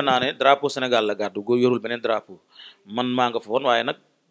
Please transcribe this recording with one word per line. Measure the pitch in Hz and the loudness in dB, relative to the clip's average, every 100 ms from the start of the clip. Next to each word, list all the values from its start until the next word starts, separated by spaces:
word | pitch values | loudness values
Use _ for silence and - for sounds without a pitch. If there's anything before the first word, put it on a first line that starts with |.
naa | 143 127 | 2 2
ne | 131 | 0
drapeau | - 135 139 143 | 2 4 4 2
Sénégal | 135 127 120 104 | -2 0 2 0
la | |
gàddu, | 101 101 104 | -2 -4 -4
góor | 104 123 | 0 2
yorul | 123 120 | 2 0
beneen | 110 120 | -4 -6
drapeau. | 113 107 - 90 _ - - _ | -2 -4 -4 -20 _ -20 -20 _
Man | 98 113 123 | -10 -4 -2
maa | 127 120 | 0 0
nga | 113 | -2
fa | 104 | -4
woon, | 127 | -2
waaye | 139 117 | 0 0
nag | 123 - _ _ _ | -2 -8 _ _ _